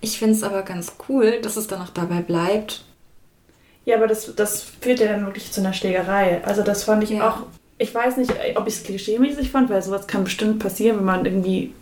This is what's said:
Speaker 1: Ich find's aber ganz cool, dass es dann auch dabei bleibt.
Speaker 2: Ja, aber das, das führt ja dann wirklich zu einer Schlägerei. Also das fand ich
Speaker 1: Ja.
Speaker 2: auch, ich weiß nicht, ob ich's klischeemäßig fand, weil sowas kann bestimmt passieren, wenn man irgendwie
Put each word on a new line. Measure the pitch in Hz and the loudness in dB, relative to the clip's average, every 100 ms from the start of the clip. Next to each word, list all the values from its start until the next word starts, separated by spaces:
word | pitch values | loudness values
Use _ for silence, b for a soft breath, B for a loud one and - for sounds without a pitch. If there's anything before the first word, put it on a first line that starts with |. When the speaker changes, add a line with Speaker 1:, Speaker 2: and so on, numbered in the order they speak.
Speaker 1:
Ich | 220 - | -6 0
find's | 220 214 | 2 4
aber | 202 196 | 2 -4
ganz | 190 180 170 - - | -4 -8 -10 -12 -2
cool, | 269 220 233 | 4 4 2
dass | 233 220 | -2 -6
es | 208 | -6
dann | 190 | -6
auch | 180 | -8
dabei | - 170 175 | -6 -2 -2
bleibt. | 175 170 175 208 214 - - _ - - _ _ _ b b b - | 0 0 2 0 -2 -12 -14 _ -20 -20 _ _ _ b b b 0
Speaker 2:
Ja, | 226 | 2
aber | 220 | 4
das, | 220 - - | 2 -4 -2
das | 208 - - - | -2 -2 -8 -8
führt | 247 247 | 0 2
ja | 220 | 2
dann | 208 202 | 2 -4
wirklich | 196 - | -8 -8
zu | - | -2
einer | 190 | -2
Schlägerei. | 190 196 185 175 196 190 175 | 0 -2 0 0 2 4 2
Also | - 202 | 0 0
das | 202 202 | 2 0
fand | - 214 | 2 2
ich | 214 | 2
Speaker 1:
Ja. | 214 214 | 2 0
Speaker 2:
auch, | - - - _ _ | 0 -8 -16 _ _
ich | 220 233 | -4 0
weiß | 247 254 | 0 0
nicht, | 247 - - - | 0 0 -2 -2
ob | 202 | -2
ich's | - | -6
klischeemäßig | - 190 - 220 269 285 254 | -6 -8 -2 2 2 2 -2
fand, | 269 254 | 2 2
weil | 196 | 2
sowas | 180 196 196 | 0 -6 -2
kann | - 185 | -2 -2
bestimmt | - 214 214 | 0 0 0
passieren, | 202 190 214 214 | -2 2 2 4
wenn | 190 | 2
man | 185 180 | 2 2
irgendwie | 185 185 185 - - | 0 0 0 -2 -10